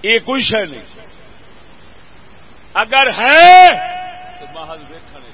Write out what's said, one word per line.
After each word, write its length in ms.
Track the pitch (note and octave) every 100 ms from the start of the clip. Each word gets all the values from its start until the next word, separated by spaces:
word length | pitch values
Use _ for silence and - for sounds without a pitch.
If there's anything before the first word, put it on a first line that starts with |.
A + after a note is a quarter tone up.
یہ 160 | G3+ A3+
کوئی 240 | A3+ C4+
شے 220 | A3+ A3
نہیں۔ 420 | F#3 B2+ G2+ - - - - - - - - - - - - - - - - - -
اگر 320 | F#3 A3 C4+ C4+
ہے 640 | - A#3 D#4 F4 F#4 F4+ C#4+ - F4+ F#4 - - F4+
تو 200 | C#3+ D#3+
محض 300 | D#3 D#3+ C#3+
ویکھنے 400 | D#3+ - C#3+ C3